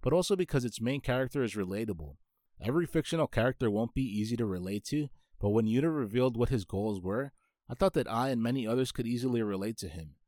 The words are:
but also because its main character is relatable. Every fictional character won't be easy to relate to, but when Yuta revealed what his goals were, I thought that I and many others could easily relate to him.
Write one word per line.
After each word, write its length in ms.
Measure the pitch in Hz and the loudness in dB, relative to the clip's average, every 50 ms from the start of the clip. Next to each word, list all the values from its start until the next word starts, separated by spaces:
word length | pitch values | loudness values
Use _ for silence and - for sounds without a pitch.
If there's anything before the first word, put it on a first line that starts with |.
| - | 2
but 100 | 127 139 | 4 4
also 240 | 175 185 - 208 | 4 4 4 2
because 280 | 180 180 - - 139 123 | 0 0 0 0 0 0
its 160 | 120 - - | 0 -4 -2
main 200 | 113 120 135 147 | -2 -2 -2 -2
character 420 | - - 123 127 131 123 - 143 127 | -2 0 0 0 0 -2 0 0 0
is 120 | 113 95 | 0 0
relatable. 640 | 104 98 92 98 104 117 107 98 82 78 71 69 - _ _ _ _ _ _ _ - | -2 -4 -2 -2 -4 -2 -4 -4 -6 -6 -14 -14 -20 _ _ _ _ _ _ _ -8
Every 260 | - 104 131 165 175 | -4 0 0 0 0
fictional 400 | - - 160 151 - - 165 156 | 2 0 -2 0 0 0 0 0
character 440 | - - - 110 127 127 - 131 113 | 2 2 2 2 2 2 2 0 0
won't 240 | 101 104 113 120 - | 2 2 0 0 0
be 80 | - 135 | -2 -2
easy 340 | 123 98 104 107 110 120 | -2 0 -2 -2 0 0
to 80 | 113 120 | 0 0
relate 400 | 107 95 92 90 92 101 104 - | -2 -2 -2 -4 -4 -4 -4 -4
to, 220 | - - 151 151 135 - - _ _ _ - | -2 -2 -2 -2 -4 -8 -16 _ _ _ -2
but 100 | - 104 | 0 2
when 160 | 104 113 113 | 4 4 4
Yuta 260 | 107 110 123 147 165 160 | 4 4 4 2 2 0
revealed 440 | 151 131 101 101 123 127 131 120 | 0 -2 0 0 2 2 2 2
what 140 | 113 120 113 | 2 0 2
his 140 | 131 117 92 | 2 0 -2
goals 340 | - - 98 104 110 104 95 | -2 -4 -2 -2 -2 -2 -2
were, 320 | 87 90 98 117 135 139 _ _ _ _ _ _ _ - | -4 -2 -2 -2 -2 -4 _ _ _ _ _ _ _ -14
I 60 | 123 | -2
thought 200 | - - 190 - | 2 2 2 4
that 160 | 160 127 - | 2 0 0
I 180 | - 113 123 139 | 0 0 0 0
and 140 | 131 117 113 | 0 0 0
many 240 | 117 123 135 120 | 0 0 0 0
others 260 | 107 117 131 131 123 - | 0 0 0 0 0 -2
could 140 | - 120 | -4 -4
easily 360 | 117 123 120 123 131 123 117 113 | -2 -2 -2 0 0 0 0 0
relate 360 | 104 101 95 98 107 113 - | 0 -2 -2 -2 -4 -6 -6
to 100 | - 95 | -8 -10
him. 280 | 80 85 80 76 69 _ _ | -10 -10 -12 -14 -16 _ _